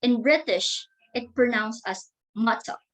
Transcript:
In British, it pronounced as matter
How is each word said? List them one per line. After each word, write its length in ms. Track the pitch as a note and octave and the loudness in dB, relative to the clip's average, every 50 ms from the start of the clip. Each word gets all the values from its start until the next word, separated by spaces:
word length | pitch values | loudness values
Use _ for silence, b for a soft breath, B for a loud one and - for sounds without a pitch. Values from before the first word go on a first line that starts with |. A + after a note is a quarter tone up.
In 200 | - B3+ B3 A3+ | 4 2 2 2
British, 640 | G#3+ C4 - D#4 D#4 - G3 F3+ F#3 - - - - _ _ _ _ _ _ | 4 4 4 4 4 0 -2 -2 0 -2 -4 -6 -8 _ _ _ _ _ _
it 200 | B3 A#3+ - _ | -8 -8 -6 _
pronounced 480 | - B3 A#3+ A#3+ G#3+ G#3+ A3 A3+ - - | 2 2 2 4 0 -2 -2 -6 -8 -6
as 260 | - F#3+ - - _ _ _ _ _ _ | -8 -8 -8 -8 _ _ _ _ _ _
matter 400 | G#3+ A3 A3+ G#3+ - - - - - _ _ | -2 0 0 0 0 -2 -10 -12 -12 _ _